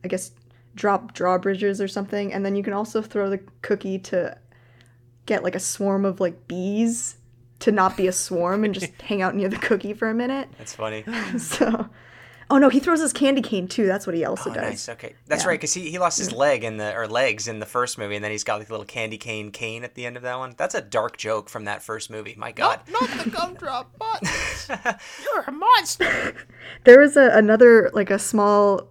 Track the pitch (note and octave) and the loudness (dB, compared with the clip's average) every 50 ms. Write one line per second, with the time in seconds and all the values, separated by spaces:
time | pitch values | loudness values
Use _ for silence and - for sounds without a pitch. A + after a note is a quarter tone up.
0 | - F3+ F3+ F#3+ - - - _ _ _ _ _ _ _ _ - - G#3 G3+ F#3+ | -6 -6 -6 -6 -8 -12 -18 _ _ _ _ _ _ _ _ -4 0 0 0 0
1 | A#3+ A3 - - F3+ F3+ F#3 F3+ F#3 G3 G3 F#3 G#3+ G3+ G3 G#3 G3+ F#3+ - G#3+ | -4 -10 -8 -4 0 0 0 0 0 -2 -2 0 -2 -2 -2 -2 -6 -6 -4 -6
2 | G3 G3 - G#3 G3+ G3 - G3 G3 G3 G3 G3+ G3 G#3 G3 G3+ A3 A3 - A3 | -6 -4 -6 -6 -4 -4 -4 -4 -4 -2 -2 -2 -4 -4 -4 -4 -6 -4 -4 -4
3 | G#3+ - - G#3 G3 G3 G3 F#3+ G3 - - _ - - G#3 G3+ - G3 F#3+ F#3+ | -4 -2 -4 -2 -2 -2 -2 -6 -8 -14 -18 _ -4 -4 -4 -4 -2 -6 -6 -6
4 | F#3+ - - F3+ E3+ G#2+ - - _ _ _ - _ _ _ _ - _ _ _ | -6 -4 -4 -2 -2 -4 -8 -14 _ _ _ -20 _ _ _ _ -20 _ _ _
5 | _ _ _ _ _ - G#3+ - - F3+ F#3 F#3 - - - - G3+ G3 G3 G3 | _ _ _ _ _ -4 -4 -2 -2 -4 -4 -4 -6 -6 -6 -2 -2 0 0 0
6 | G3 G3 F#3 F#3+ F#3+ F3 E3+ - _ - E3+ F3+ F3+ G3 G3+ G#3+ A#3 A#3 A#3 - | 0 -2 0 -2 -2 -4 -4 -8 _ -10 -8 -6 -4 -4 0 0 0 0 0 -4
7 | - - - - - _ _ _ - _ _ _ - - G#3 G3+ F#3 F#3+ F#3+ - | -8 -10 -12 -14 -20 _ _ _ -20 _ _ _ 0 0 2 4 2 2 2 0
8 | F#3+ F#3 F3+ - - - F#3+ E3+ F3 F3 F#3+ G#3 A3 G#3 F#3 F#3+ F#3 D3+ - - | 0 0 0 -2 -6 -4 -2 -2 0 0 0 0 0 -2 -2 -4 -8 -10 -12 -16
9 | - - G#3+ G3 F#3 F#3 - G3+ G3 F#3+ A3 - - - A3 G3 - G3+ G#3 A3 | -8 -6 -4 -2 -2 -2 -2 -2 -2 -2 -4 -4 0 0 -2 -2 -2 -8 -6 -4
10 | A#3 A3 A3 A#3 A#3+ B3 C4+ C#4 C4+ - - - G#2+ - - - - G#3+ G#3+ - | -4 -2 -2 -2 -2 -4 -4 -6 -6 -10 -14 -18 -18 -18 -10 -8 -8 -6 -6 -8
11 | - G#3+ A#3 A3+ G#3+ F#3+ G#3+ A#3 - - - - A#3+ A3+ A3+ - A3 - - - | -10 -8 -8 -8 -8 -6 -6 -6 -6 -6 0 0 0 0 0 -2 -6 -10 -12 -20
12 | - - - - - - - - - - C#4 C4+ C#4+ C4 A#3+ C#4+ - F4 E4+ D#4 | -20 -20 -20 -20 -20 -20 -20 -20 -4 2 4 6 6 6 6 4 2 2 0 2
13 | D#4+ C#4+ - - C#4+ C4+ C#4 C4+ - - A3 F#3+ F3+ F#3 - - G#3+ F#3+ F#3 G#3 | 0 -2 0 2 2 2 2 0 -2 -2 -4 -4 -4 -4 -2 0 0 0 0 -2
14 | G3+ F#3+ E3+ E3+ D#3+ - - - - - - - - - - - - - A#2 - | -4 -6 -4 -4 -4 -4 -4 -6 -8 -8 -6 -6 -6 -6 -8 -10 -12 -14 -14 -16
15 | - A2+ - _ _ - D3+ D3+ D#3+ F#3 E3+ D3 D#3+ C#3+ - F3+ F3+ D3+ E3 F3+ | -16 -18 -18 _ _ -4 -4 -2 0 -2 -2 -2 -2 -4 -4 -4 -6 -8 -4 -2
16 | F3+ F3 - - G3+ E3+ A#2+ A#2 C#3 D3 C#3 A#2+ A#2 A2+ A2 G#2+ G#2 G#2 G2+ - | -2 0 0 -2 -4 -4 0 2 2 2 2 0 -2 -6 -6 -6 -6 -6 -4 -4
17 | A2+ G#2 A2 A#2+ C3+ B2+ G#2 G#2 G2 A#2 A2 G#2+ G#2 - - B2 B2 B2 - - | -6 -2 0 0 0 0 0 -4 -8 -10 -8 -10 -12 -6 -4 -4 -4 -4 -6 -8
18 | G#2+ G2+ G#2 G#2 G#2 G#2+ G#2+ G#2+ - - A2 G#2+ G#2+ G#2+ A2+ G#2 G#2 - - A#2+ | -8 -8 -6 -6 -6 -6 -6 -6 -4 -4 -4 -6 -6 -10 -10 -12 -12 -10 -8 -8
19 | A2+ A2 A2 G#2+ - A#2+ A2 G#2+ G#2 G#2+ G2+ - A#2+ A2 A2+ A#2 B2 A#2+ _ - | -8 -8 -8 -12 -10 -10 -10 -10 -10 -12 -12 -10 -10 -10 -10 -12 -14 -16 _ -12
20 | B2 A#2+ B2 B2 B2 B2 B2 B2+ C3 B2+ A#2+ - E3 F#3+ - G#3 - G2+ - A2+ | -12 -12 -12 -10 -10 -10 -8 -8 -10 -12 -6 -6 -6 -4 -4 -8 -8 -2 -2 -2
21 | A2 A#2+ - - - A2 A2 G#2+ G2+ - - A2+ G#2+ G2+ G#2 G2+ - - A2 A2 | -2 -2 -8 -8 -6 -4 -4 -4 -6 -8 -14 -10 -8 -8 -8 -10 -8 -10 -10 -10
22 | - - G#2+ A2 G#2 A2 A2+ G#2 G#2+ A#2 - - - - - - - - F4+ B4 | -10 -12 -12 -14 -14 -14 -14 -12 -12 -12 -8 -8 -6 -6 -8 -12 -12 -10 -6 -6
23 | B4+ - - A#3+ - A#3 - D4+ E4+ F4+ F4+ - F4+ C#4+ C4 B3 B3+ _ _ - | -6 -6 -6 -8 -8 -8 -6 -8 -10 -10 -12 -14 -12 -10 -10 -10 -12 _ _ -12
24 | A4 A4+ A4 - - - - - - - - - - - A#3+ - - B3 G3+ - | -8 -8 -8 -6 -6 -6 -6 -6 -6 -8 -10 -12 -10 -10 -10 -6 -6 -6 -6 -6
25 | - - - - - C#5 C5 F4 - - C4+ D4+ F#4 A#4 B4+ A4+ E4+ - - - | -14 -20 -18 -12 -8 -4 -4 -4 -4 -6 -8 -2 4 4 4 4 4 -2 -4 -2
26 | F#4 - - - - - - - - _ - - - - - - - B3 A#3+ C4+ | -2 -2 -2 -4 -6 -8 -10 -12 -20 _ -20 -20 -20 -20 -20 8 12 12 12 12
27 | D4 C#4+ C#4+ C#4+ C4+ A#3+ - A3 G#3+ G#3 A3 A3 B3 A#3+ A3+ A3 - - - G#3+ | 12 10 8 6 6 8 8 6 6 6 8 10 10 10 10 10 8 6 2 0
28 | G3 - G3+ A3 - - - G#3 G3+ G#3 G#3 G#3 G#3 G3+ G3 - - - | 0 0 0 -2 -2 -2 0 2 4 4 4 4 4 4 2 0 -4 -10